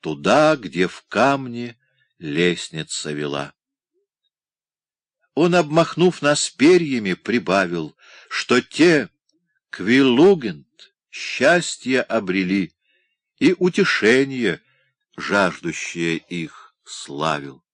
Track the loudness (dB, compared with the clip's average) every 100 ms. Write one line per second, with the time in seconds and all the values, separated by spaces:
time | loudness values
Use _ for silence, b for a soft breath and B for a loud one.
0 | -8 -4 2 4 4 2 -4 -2 -2 -4
1 | _ 0 0 0 -6 -10 -12 -14 _ _
2 | _ _ -8 -2 0 -2 -8 -12 -10 -10
3 | -8 -8 -6 -6 -10 _ _ _ _ _
4 | _ _ _ _ _ _ _ _ _ _
5 | _ _ _ 0 2 2 2 0 0 2
6 | 0 2 0 0 -2 _ 4 6 4 -4
7 | -4 -6 -2 -4 0 0 0 -4 -8 _
8 | b b b -10 0 0 0 2 4 4
9 | 0 _ _ _ _ _ _ -10 0 4
10 | 4 6 6 6 0 -10 _ _ -20 _
11 | _ -16 -12 0 2 2 0 -10 -4 -2
12 | 0 -4 -2 -2 0 -2 -2 _ _ _
13 | _ _ _ _ 0 2 0 0 0 2
14 | 2 2 2 -2 -4 -4 _ _ _ _
15 | _ -14 -4 0 0 -2 -10 -8 -10 -6
16 | -4 -4 _ -10 -10 -14 -20 _ -20 -18
17 | -14 -6 -4 -4 -8 -20 _